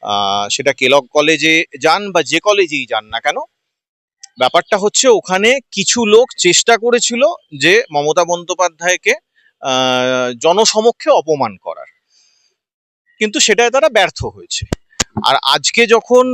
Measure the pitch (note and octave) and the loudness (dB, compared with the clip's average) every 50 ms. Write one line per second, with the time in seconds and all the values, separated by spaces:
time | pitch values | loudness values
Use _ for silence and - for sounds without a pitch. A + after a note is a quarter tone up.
0 | - G#2 G#2 G2+ G2+ G2 G2+ G2+ G2+ G2+ - - C3+ C#3 C3+ - C3+ B2+ C3 C#3+ | -6 -6 -4 -4 -2 -2 -2 -4 -4 -4 -6 -4 -2 -2 -2 0 0 2 2 2
1 | C3 A#2+ _ D3+ D3+ D3+ D#3+ D3+ C#3+ D#3+ D#3+ D#3+ F3 _ - C#3+ B2 D#3 D#3+ F#3 | 0 _ _ 0 2 2 0 0 2 2 2 2 0 _ -10 -4 0 0 0 0
2 | G#3 G3+ F#3 F3 D#3 B2 C#3+ E3 - G#3 G#3 G3 F#3+ E3 D3+ C#3+ C3 A2 A#2+ A2 | -2 -2 -2 -2 -2 0 -4 -2 0 0 2 2 0 0 -2 -8 -6 -4 -6 -6
3 | G#2+ G#2+ A2 A2+ - D3 D#3+ A#3 D4+ - _ _ _ _ _ _ _ _ _ _ | -6 -6 -10 -6 -6 -4 -6 -6 -8 -12 _ _ _ _ _ _ _ _ _ _
4 | _ _ _ _ - - _ - - B2+ - E3 - _ - G3+ F#3+ G#3 - - | _ _ _ _ -20 -20 _ -2 -2 2 2 0 0 _ -2 -2 -2 -2 -2 0
5 | - C4+ A#3 F#3 - - F#3 F#3 G3+ A3+ B3+ C#4 - _ - G3 G3 - - A#3+ | 2 4 2 2 2 -2 -4 0 2 0 0 0 -4 _ -6 -6 -6 -6 -4 -4
6 | A#3+ G#3 G#3 A3 B3+ B3+ - - - F3+ E3+ - - - A#3 G#3+ G#3 A#3+ A#3+ A#3+ | -2 4 4 4 4 2 -2 -2 0 2 2 2 2 2 0 2 2 0 0 0
7 | - - A#3+ A#3 C4 D#4 F4 - _ _ D#3 C#3+ C3 D#3+ F#3 A3+ G3 - D#3 D3 | 0 -2 -2 0 0 0 -2 -4 _ _ -12 -2 0 2 2 2 0 -2 -4 -4
8 | C#3+ D3+ D#3 F3 F3 E3 F3 F3 F3 D#3+ F3+ - F#3 F3 E3 D3+ E3+ F3+ F#3 E3+ | -2 0 0 0 0 0 -2 -6 -4 -8 -4 -2 -2 -4 _ _ -4 -4 -4 -2
9 | _ G3+ A#3 D#4+ _ _ _ _ _ _ _ _ - C3 C3 B2+ C3 B2+ B2+ B2+ | _ -2 -4 -4 _ _ _ _ _ _ _ _ -6 -4 -2 0 0 0 0 0
10 | B2+ B2+ B2+ B2+ B2+ B2 B2 A#2 A#2 D#3 F3 G3 A3 G#3 - G#3+ A3 A#3+ A3+ _ | -2 -2 -2 -2 -2 -4 -6 -2 0 0 2 2 2 0 0 0 0 0 0 _
11 | - D#4 C#4+ G3+ D3 D3+ D#3 C#3+ C3 A2 F#2+ F#2 _ F2 D#2+ D2+ C2 - _ _ | 0 0 0 0 2 -2 -2 -2 -2 -4 -6 -10 _ -14 -14 -14 -16 -20 _ _
12 | _ _ _ _ _ _ _ _ _ _ _ _ _ _ _ _ _ _ _ _ | _ _ _ _ _ _ _ _ _ _ _ _ _ _ _ _ _ _ _ _
13 | _ _ _ _ A3 G#3+ G#3 D#4 - - G#3+ F#3 A#3+ A#3+ A#3 C4+ C#4+ D#4 B3 G#3+ | _ _ _ _ -6 -4 -2 -2 0 2 4 4 2 2 2 2 0 2 2 2
14 | F#3+ E3 - - - A#2 G2 G2+ F2 _ - - - - - - _ _ _ _ | 0 0 -2 -6 -10 -12 -12 -14 -16 _ -10 -10 -10 -10 -12 -14 _ _ _ _
15 | - _ _ - - - C3 C#3 - C3 C#3+ D3+ C#3+ - - - A#3 A3 A3+ A3+ | -8 _ _ -10 -4 -2 -2 -2 0 0 -2 0 -2 -2 0 0 2 2 2 0
16 | A3 - B3 B3 B3+ B3+ | 2 2 2 4 4 2